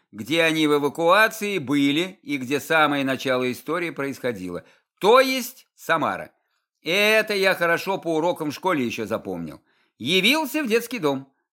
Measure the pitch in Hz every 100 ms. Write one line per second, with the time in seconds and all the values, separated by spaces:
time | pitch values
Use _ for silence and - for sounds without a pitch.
0 | _ 104 110 165 165 160 151 147 139 151
1 | 165 196 220 - 208 190 123 143 143 143
2 | 185 190 - 143 123 143 - 160 151 143
3 | 135 131 135 127 127 123 - 170 170 143
4 | 139 127 127 107 92 87 - _ _ _
5 | 185 254 262 262 233 - _ _ - 160
6 | 120 87 78 _ _ _ _ _ 151 190
7 | 208 220 214 202 190 180 170 170 185 190
8 | 165 160 170 - 151 131 185 160 120 110
9 | 104 107 98 87 80 71 _ _ _ _
10 | 117 185 196 311 302 302 269 226 233 240
11 | 151 135 135 _ _